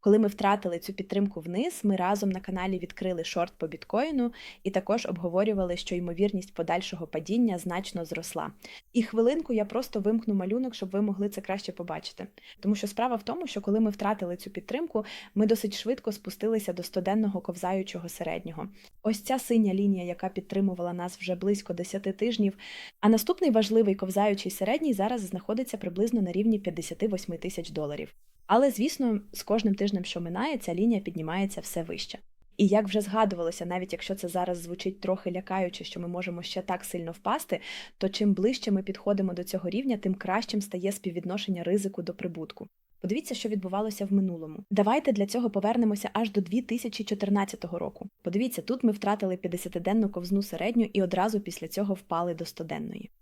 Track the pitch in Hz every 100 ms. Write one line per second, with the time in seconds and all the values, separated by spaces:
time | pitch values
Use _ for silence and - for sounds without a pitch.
0 | 208 214 208 202 202 202 185 170 - 196
1 | 190 196 202 185 165 180 311 - 208 185
2 | 180 202 202 185 196 190 190 185 175 -
3 | 185 175 165 180 175 - 160 156 - 214
4 | 302 285 240 - - - 196 190 190 220
5 | - 175 175 180 214 202 180 175 - 180
6 | 175 170 202 196 185 - 165 170 185 170
7 | 165 160 160 226 240 180 175 175 196 180
8 | 165 160 170 160 156 - - - _ 240
9 | 226 220 233 302 320 220 208 233 262 220
10 | 202 226 220 202 185 226 262 233 185 196
11 | 214 196 202 202 190 190 - 180 175 156
12 | - - 185 - - - 196 208 202 202
13 | 247 233 - 302 339 208 196 208 220 202
14 | 202 214 175 175 - 180 - 254 330 220
15 | 214 - - 202 214 226 208 - 214 262
16 | - 208 - - 214 220 202 180 180 190
17 | 185 208 214 196 202 180 180 190 190 180
18 | 170 - 165 160 165 160 196 - - -
19 | 214 208 - 254 - 233 208 190 202 190
20 | 175 175 185 190 202 196 196 180 175 175
21 | 175 - 180 180 190 202 - 175 180 196
22 | 202 190 240 226 202 - - - - -
23 | 208 220 220 359 330 226 202 220 208 196
24 | 190 190 208 202 185 - 196 285 311 202
25 | 202 247 190 185 - 220 254 208 180 175
26 | 226 233 185 180 214 214 202 165 160 165
27 | 214 190 - 170 180 185 170 160 147 147
28 | 151 - _ _ - 220 277 220 269 -
29 | 254 208 - - - 226 214 196 202 202
30 | 180 175 175 185 269 285 - 170 226 214
31 | 196 175 160 180 196 - - - 165 170
32 | - - - - - - 202 208 208 202
33 | 196 208 214 175 170 170 175 180 185 170
34 | - 190 180 180 180 175 170 180 190 196
35 | 190 190 190 180 190 190 185 185 170 180
36 | 175 175 185 175 170 196 185 180 - 180
37 | 165 170 196 277 - 175 - - - -
38 | 190 - 208 196 202 254 - 196 196 196
39 | - 202 190 175 180 190 180 196 277 214
40 | 208 190 190 196 233 208 202 185 190 202
41 | 185 170 175 196 196 180 170 202 196 196
42 | 170 180 185 165 156 - - _ _ _
43 | 185 233 311 254 226 214 185 190 214 208
44 | 196 196 190 170 156 156 - 196 202 262
45 | 294 208 202 240 240 202 202 233 226 208
46 | - 208 226 208 175 214 247 240 233 -
47 | 208 202 202 202 196 - 170 170 - -
48 | 196 _ - 190 247 240 - 254 240 208
49 | 202 202 190 185 180 175 175 170 185 214
50 | 208 190 175 196 202 165 190 240 214 196
51 | 185 185 202 214 202 - 160 - 202 190
52 | - 170 175 165 165 - 165 160 151 -
53 | - _